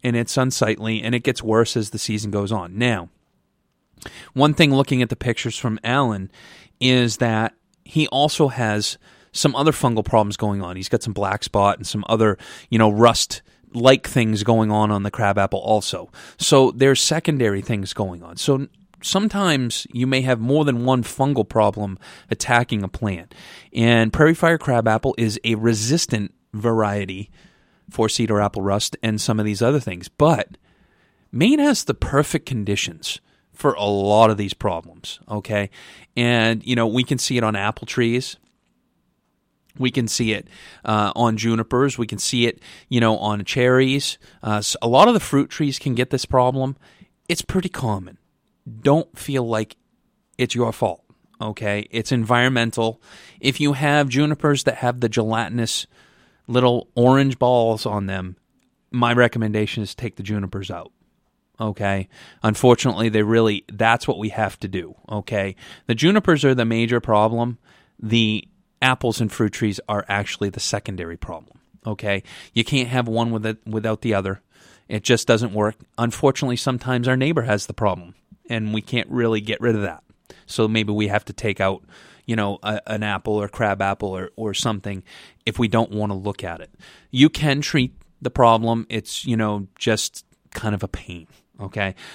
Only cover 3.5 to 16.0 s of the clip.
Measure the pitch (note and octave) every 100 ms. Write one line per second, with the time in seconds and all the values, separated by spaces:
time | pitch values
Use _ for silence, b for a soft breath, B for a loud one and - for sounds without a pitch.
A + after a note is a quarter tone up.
3.5 | _ _ _ _ _ B B B C3 D3+
4.5 | D3+ D3+ C3+ C#3 B2+ A#2+ - B2+ A2+ A#2
5.5 | - A#2 A2 A#2 C3+ B2 G2+ F#2 B B
6.5 | B B - B2+ B2+ A#2+ - A#2 A2 A2+
7.5 | _ _ _ - D#3 D3 C3+ D3+ - C#3
8.5 | B2 A2+ G#2 - - b b b - D3
9.5 | C3 D#3 - B2+ A2 - A2+ G#2 G2 G#2+
10.5 | G2+ F2 F2+ F#2 A2+ A2+ G2+ G2 G#2 -
11.5 | G#2 G2+ - F#2 G#2+ - A2+ G#2+ F#2+ B
12.5 | B B A2+ A2 G#2 A#2 A2+ - - _
13.5 | _ _ A#2 B2+ C3+ - B2+ A2 G#2+ G#2
14.5 | A2+ G#2+ G#2+ G#2+ G2+ G2+ - G2+ G2+ G2
15.5 | F#2+ - G#2+ - F#2